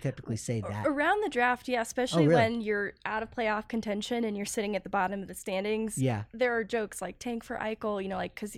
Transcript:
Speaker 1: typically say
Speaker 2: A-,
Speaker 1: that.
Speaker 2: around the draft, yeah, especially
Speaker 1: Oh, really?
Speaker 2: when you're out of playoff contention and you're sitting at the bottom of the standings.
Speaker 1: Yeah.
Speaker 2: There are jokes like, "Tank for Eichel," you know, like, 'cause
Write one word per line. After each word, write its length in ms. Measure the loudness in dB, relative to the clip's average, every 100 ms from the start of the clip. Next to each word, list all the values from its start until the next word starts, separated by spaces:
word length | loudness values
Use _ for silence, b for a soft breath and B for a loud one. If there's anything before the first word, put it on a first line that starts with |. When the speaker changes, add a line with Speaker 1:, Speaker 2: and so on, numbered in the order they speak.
Speaker 1:
typically 340 | -2 -4 -4 -4
say 220 | -2 -2
Speaker 2:
A-, 100 | -2
Speaker 1:
that. 160 | -2 0
Speaker 2:
around 380 | 2 2 2
the 60 | 2
draft, 400 | 2 2 2 0
yeah, 100 | -2
especially 460 | 0 -2 2 6 8
Speaker 1:
Oh, 20 |
really? 140 | 8
Speaker 2:
when 200 | 6 2
you're 300 | 0 0 -2 -4 -4
out 180 | -4
of 80 | -4
playoff 380 | -2 0 0 -2
contention 560 | -4 -2 -2 -2 -2 -2
and 100 | -2
you're 100 | -2
sitting 300 | -2 -2 -2
at 80 |
the 60 | -2
bottom 320 | 0 0 -2
of 80 | -8
the 40 |
standings. 640 | -8 -4 -2 0 0 -2 2
Speaker 1:
Yeah. 260 | 2 2 -4
Speaker 2:
There 200 | 0 2 2
are 60 | 0
jokes 360 | -2 -2 -6
like, 180 | -8 -8
"Tank 260 | -6 -6 -6
for 100 | -6
Eichel," 480 | -4 -4 -2 -2
you 60 | -2
know, 80 | -4
like, 180 | -6 -6
'cause 220 | -10